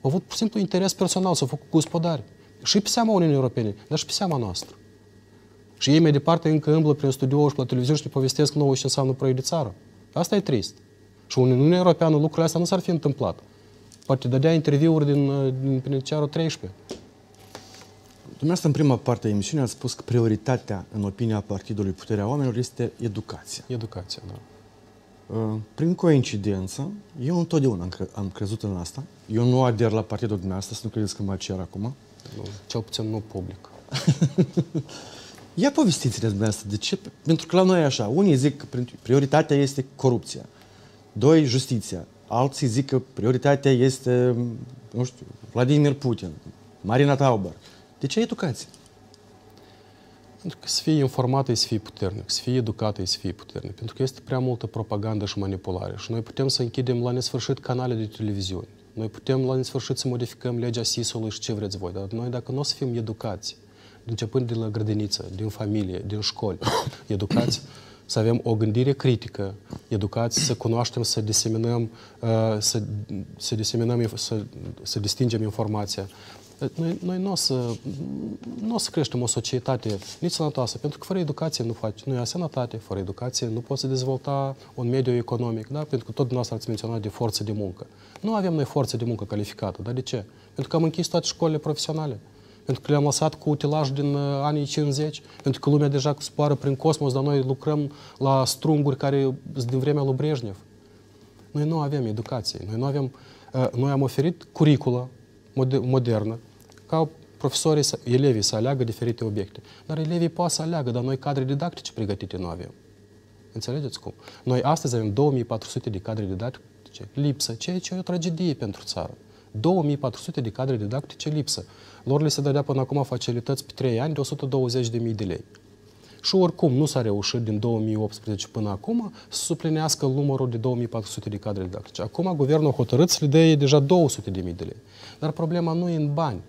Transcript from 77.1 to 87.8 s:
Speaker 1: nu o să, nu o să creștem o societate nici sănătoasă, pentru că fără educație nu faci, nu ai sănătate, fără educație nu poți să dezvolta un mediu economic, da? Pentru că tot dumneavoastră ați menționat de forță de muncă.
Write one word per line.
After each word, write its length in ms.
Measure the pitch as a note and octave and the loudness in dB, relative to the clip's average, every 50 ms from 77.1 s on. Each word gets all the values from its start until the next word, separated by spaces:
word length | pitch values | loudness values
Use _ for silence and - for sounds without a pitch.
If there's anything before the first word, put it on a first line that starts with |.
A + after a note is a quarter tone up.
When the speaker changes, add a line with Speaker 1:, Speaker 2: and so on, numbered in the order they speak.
| F#3 F#3 | -4 -4
Speaker 1:
nu 120 | F#3 G3 | -4 -4
o 40 | F#3+ | -2
să, 400 | - - - C3+ B2+ B2 A#2+ A2+ - - - G2 C#3 - - C#3 - - A2+ - - - - - - G#3 | -2 -2 -2 -2 -2 -2 -2 -4 -6 -8 -10 -8 -8 -8 -8 -8 -8 -8 -8 -10 -10 -12 -12 -10 -6 -4
nu 80 | A3 A#3 | -2 -2
o 40 | A3 | -2
să 120 | - - | -4 -2
creștem 320 | - E3+ D3 - - B2 | -2 -2 -2 -2 -2 -4
o 40 | B2 | -2
societate 720 | A#2 - B2 A#2 - - B2 - - C3 A#2 - A2+ G#2 G2 - - - - | -2 -2 -4 -4 -2 -4 -4 -2 -2 -2 -2 -2 -4 -4 -4 -6 -12 -10 -6
nici 120 | - F3 | -6 -4
sănătoasă, 480 | - - E3 D3+ D3 - B2+ A2 - B2+ | -2 -2 -2 -2 0 -2 -4 -4 -4 -6
pentru 200 | - D3 C#3+ - | -6 -6 -6 -6
că 60 | - | -8
fără 140 | - F#3+ F#3+ | -6 -2 -2
educație 460 | F3 D3 C#3+ - D#3+ - - - A#2+ | -2 -2 -2 -4 -4 -4 -2 -4 -4
nu 80 | A2+ | -4
faci, 300 | A2 - - A2 G2+ - | -4 -4 -6 -6 -6 -6
nu 160 | - - C3+ B2 | -6 -4 -4 -2
ai 80 | A#2+ | -2
sănătate, 500 | A#2 - F3 F3 D3+ - C3+ B2 A#2 - | -4 -4 -6 -6 -4 -4 -4 -4 -4 -6
fără 240 | A2+ - - F#2+ G2 | -12 -10 -6 -6 -6
educație 460 | F#2+ F2 G2+ - B2 B2+ - - - | -4 -6 -6 -6 -8 -6 -4 -4 -4
nu 140 | A#2 A2 A#2+ | -2 -4 -6
poți 200 | A#2+ - C#3 C3+ | -4 -4 -6 -4
să 60 | - | -2
dezvolta 720 | C3 C3+ C3 B2+ C3 C3+ C3 - C#3+ C#3 C#3 C#3 C3+ C3+ - - - - | -2 -2 -2 -2 -2 -4 -4 -2 -4 -2 -2 -2 -4 -6 -8 -16 -16 -8
un 140 | - B2 A#2+ | -4 -2 0
mediu 240 | B2 C3+ B2+ B2+ | 0 2 2 2
economic, 560 | B2 A#2+ A2+ - B2 A#2 A#2+ A#2 A2+ A2+ G#2+ - | 2 0 0 -2 -2 -2 -2 -2 -4 -6 -6 -6
da? 100 | C3 D3 | -6 -8
Pentru 200 | D3+ D3+ - B2 | -4 -4 -4 -4
că 140 | A2+ - | -4 -6
tot 20 | A2+ | -2
dumneavoastră 400 | - C#3+ A#2+ B2 B2 B2+ - A#2+ | -2 -2 0 0 -2 -2 -4 -6
ați 140 | G#2+ - - | -8 -6 -6
menționat 320 | A2+ G#2 - A2+ A#2 A2+ | -6 -6 -4 -4 -4 -4
de 80 | G2+ G#2 | -6 -6
forță 360 | - - B2 A2+ - - G#2+ | -4 -2 -2 -2 -2 -2 -4
de 80 | G#2 | -4
muncă. 340 | G#2 G#2 G#2 F#2+ - - | -4 -4 -4 -6 -6 -10